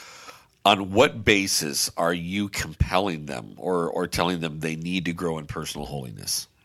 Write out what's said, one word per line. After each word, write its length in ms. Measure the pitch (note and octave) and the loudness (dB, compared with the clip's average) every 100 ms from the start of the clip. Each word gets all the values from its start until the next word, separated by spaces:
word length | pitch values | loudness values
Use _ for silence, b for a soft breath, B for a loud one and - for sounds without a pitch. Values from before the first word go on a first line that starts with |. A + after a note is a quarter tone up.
| B B B B B _ | B B B B B _
on 300 | G2 G2+ G2 | 4 4 4
what 320 | G2 C#3+ A#2 G#2 | 6 6 6 4
basis 680 | G2+ G2 - D#2 C2+ - - | 4 4 0 0 -2 -2 0
are 160 | E2+ | 0
you 340 | F2 E2+ G2 G2+ | 0 -2 -2 -2
compelling 800 | - F2+ D#2 - F#2 G2+ D#2+ D2 | -4 -6 -2 2 2 2 -2 -6
them 300 | C2 G#1 G1+ | -10 -10 -8
or, 320 | F2 F2+ E2+ | -2 0 0
or 180 | E2+ F2 | -2 -2
telling 320 | - F2 F2+ | 0 0 0
them 220 | E2 D2+ | -4 -4
they 160 | D#2+ D#2+ | -4 -4
need 260 | E2+ F#2 E2+ | -2 -2 -2
to 80 | |
grow 240 | E2 F2 D#2+ | -4 -4 -4
in 80 | D2 | -6
personal 400 | E2 D2+ D2+ C#2 | -8 -8 -8 -8
holiness? 600 | C#2+ B1+ G1+ G1+ - - _ | -8 -8 -10 -6 -6 -6 _